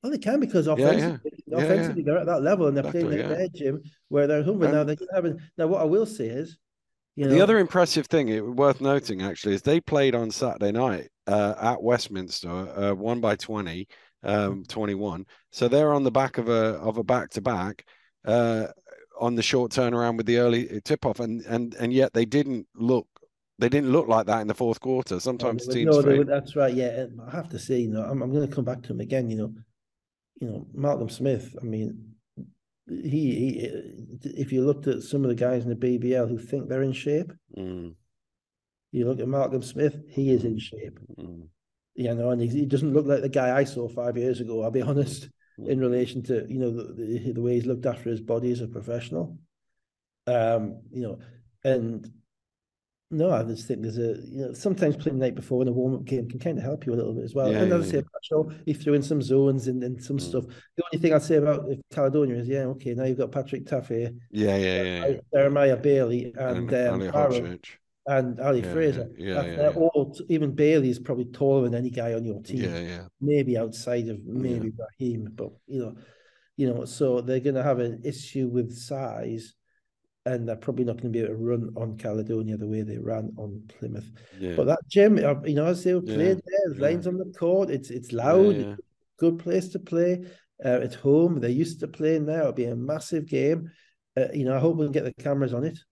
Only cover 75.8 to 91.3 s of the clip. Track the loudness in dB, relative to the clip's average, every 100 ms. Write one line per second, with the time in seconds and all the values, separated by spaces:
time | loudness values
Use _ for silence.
75.8 | -8 -12 -20 _ _ _ _ -2 -2 -2
76.8 | -6 -2 0 0 0 -2 0 0 0 0
77.8 | 0 -4 -8 -10 -8 -4 -2 0 -2 -8
78.8 | -10 -6 -6 -6 -8 -8 -10 _ _ _
79.8 | _ _ _ _ -4 -2 -4 -6 -4 -2
80.8 | -2 -2 -4 -2 -2 -2 -2 -2 -2 -6
81.8 | -8 -6 -4 -4 -2 -4 -2 -4 -4 -4
82.8 | -4 -6 -4 -4 -6 -10 -12 -12 -16 -14
83.8 | -10 -10 -12 -20 -20 -10 -6 0 2 0
84.8 | 2 6 8 6 4 0 0 0 0 0
85.8 | 0 0 0 2 2 2 0 -2 -2 0
86.8 | 0 0 -2 -4 -6 -2 2 2 2 -2
87.8 | -6 -12 -6 -2 4 8 8 6 -2 -8
88.8 | -16 _ _ _ 2 2 -2 -2 -2 -10
89.8 | -4 2 2 0 -4 -20 _ _ 0 0
90.8 | 0 -2 4 6 6